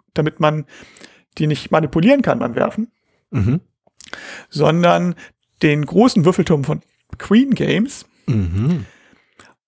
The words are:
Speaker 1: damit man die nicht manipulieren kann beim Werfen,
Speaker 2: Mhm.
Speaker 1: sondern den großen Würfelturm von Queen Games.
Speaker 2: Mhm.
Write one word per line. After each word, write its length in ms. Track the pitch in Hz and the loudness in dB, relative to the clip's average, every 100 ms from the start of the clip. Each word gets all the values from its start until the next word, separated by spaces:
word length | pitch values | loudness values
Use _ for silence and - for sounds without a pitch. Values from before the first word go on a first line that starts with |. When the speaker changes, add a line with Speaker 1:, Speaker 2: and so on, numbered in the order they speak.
| _ | _
Speaker 1:
damit 280 | - 156 - | -4 -4 0
man 260 | 151 151 147 - - - - _ _ - | 0 0 -6 -16 -18 -16 -18 _ _ -4
die 80 | 151 | -2
nicht 240 | 147 - | -2 -2
manipulieren 500 | 160 156 - 196 277 | -2 0 2 4 4
kann 200 | 220 123 | 2 -2
beim 140 | - | -4
Werfen, 360 | 233 - - 226 _ _ _ _ | -2 -2 -4 -8 _ _ _ _
Speaker 2:
Mhm. 300 | 127 101 156 - _ _ - - - - - - | -2 0 -2 -4 _ _ -20 -18 -16 -16 -18 -12
Speaker 1:
sondern 640 | 143 151 165 175 175 175 170 - _ _ _ | 0 2 4 2 2 0 -6 -12 _ _ _
den 240 | 151 147 147 | 0 0 0
großen 400 | 180 247 214 160 | 2 4 4 2
Würfelturm 380 | 185 165 151 | 2 2 0
von 180 | 135 151 - _ _ - | -2 -6 -10 _ _ -18
Queen 380 | - 214 277 | 0 2 4
Games. 500 | 240 147 151 254 - - _ - | 0 0 0 -2 -6 -16 _ -4
Speaker 2:
Mhm. 580 | 110 90 92 127 170 95 _ _ _ _ _ - _ | -2 0 0 0 -2 -6 _ _ _ _ _ -20 _